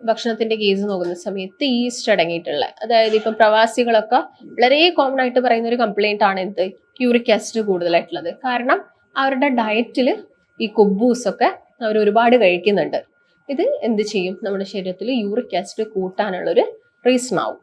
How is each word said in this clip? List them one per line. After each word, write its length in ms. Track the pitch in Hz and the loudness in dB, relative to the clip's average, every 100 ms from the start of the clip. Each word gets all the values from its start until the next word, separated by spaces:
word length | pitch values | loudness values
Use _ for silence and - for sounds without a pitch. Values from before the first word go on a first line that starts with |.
| 226 | -2
ഭക്ഷണത്തിന്റെ 480 | 226 240 220 226 220 | -2 -4 -2 -2 0
കേസ് 220 | 208 196 208 | 0 0 -2
നോക്കുന്ന 240 | 190 175 175 208 | -4 -4 -6 -8
സമയത്ത് 380 | 190 190 _ 285 240 | -8 -10 _ 0 0
ഈസ്റ്റ് 280 | 247 240 - | -2 -4 0
അടങ്ങിയിട്ടുള്ള, 500 | 196 170 170 165 143 - - | 2 2 -2 -4 -4 -4 -6
അതായത് 300 | 226 226 220 214 | 2 2 4 2
ഇപ്പം 140 | 220 220 | 0 2
പ്രവാസികളൊക്കെ 800 | 214 214 226 240 233 220 214 262 - _ - - | 4 6 2 2 2 2 2 0 0 _ -16 0
വളരെ 240 | 247 285 349 320 | 2 4 4 4
കോമൺ 220 | 269 269 | 0 0
ആയിട്ട് 180 | 254 247 247 | 0 0 2
പറയുന്ന 220 | 233 233 | 0 0
ഒരു 60 | 240 | -2
കംപ്ലയിന്റ് 400 | 226 202 208 208 208 | -2 0 -2 2 0
ആണ് 100 | 190 185 | 0 -6
എന്ത്, 180 | 202 185 - _ - | -4 -6 -6 _ -4
യൂറിക് 260 | 247 240 240 208 | 0 2 2 0
ആസിഡ് 260 | - 233 208 | 0 -4 -2
കൂടുതലായിട്ടുള്ളത്. 640 | 180 175 170 - 339 165 - 262 | -2 2 0 0 -8 -8 -8 -4
കാരണം 340 | 247 240 381 - _ _ 277 | -2 0 0 -2 _ _ -2
അവരുടെ 260 | 269 262 285 247 | -2 0 0 0
ഡയറ്റിൽ 480 | 220 214 233 - 254 415 - _ _ _ | 0 0 -2 0 0 -2 -8 _ _ _
ഈ 40 | 226 233 | -4 2
കുബൂസൊക്കെ 680 | 202 190 247 226 196 - 277 381 _ _ 226 | 2 4 0 0 -4 0 0 0 _ _ -2
അവർ 100 | 214 | 2
ഒരുപാട് 320 | 208 202 240 247 | 2 2 2 4
കഴിക്കുന്നുണ്ട്. 560 | 190 175 208 196 147 143 - _ _ _ - | 4 2 0 0 0 -4 -8 _ _ _ -8
ഇത് 100 | 277 453 587 226 | -2 -2 0 -2
എന്ത് 140 | 208 208 | -2 -2
ചെയ്യും, 220 | 208 180 190 | -4 -4 -6
നമ്മുടെ 220 | 202 196 196 | -8 -6 -6
ശരീരത്തിൽ 360 | 208 185 180 220 262 | -8 -8 -8 -4 -4
യൂറിക് 320 | 202 220 240 180 | -2 -4 -4 -6
ആസിഡ് 240 | 196 - 214 | -6 -8 -6
കൂട്ടാനുള്ളൊരു 680 | 190 185 185 208 180 170 202 427 - _ _ 240 | -4 -6 -4 -4 -4 0 2 0 -6 _ _ 2
റീസൺ 300 | 254 - 175 | 2 0 -2
ആവും. 160 | 110 - | -2 -8